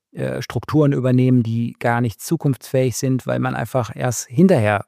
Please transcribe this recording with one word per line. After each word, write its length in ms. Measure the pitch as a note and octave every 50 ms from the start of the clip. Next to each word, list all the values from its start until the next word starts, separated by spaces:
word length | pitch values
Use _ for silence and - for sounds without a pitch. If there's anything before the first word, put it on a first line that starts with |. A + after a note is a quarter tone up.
| _ _ -
äh, 280 | - C3 C3 B2+ -
Strukturen 520 | - - - A#2+ - - - D#3 D3 C#3+ C#3+
übernehmen, 500 | C#3 A#2+ B2+ B2+ B2+ B2+ C3 C3 B2 A2+
die 320 | A2+ A2+ A#2 A#2 - - -
gar 200 | - A#2+ A#2+ A#2+
nicht 220 | B2 A#2 - -
zukunftsfähig 760 | - - E3+ D3+ - C#3+ B2+ - - - - C3 C3 B2+ A2+
sind, 320 | - - C3 C3 B2 -
weil 120 | B2+ B2 B2
man 140 | B2+ B2+ B2+
einfach 380 | B2+ B2+ - - C3 A2 - -
erst 340 | - C3 B2+ A2+ - -
hinterher 580 | - A#2+ C3 F#3 F#3+ F3+ B2+ G#2 G#2 G#2 G2 -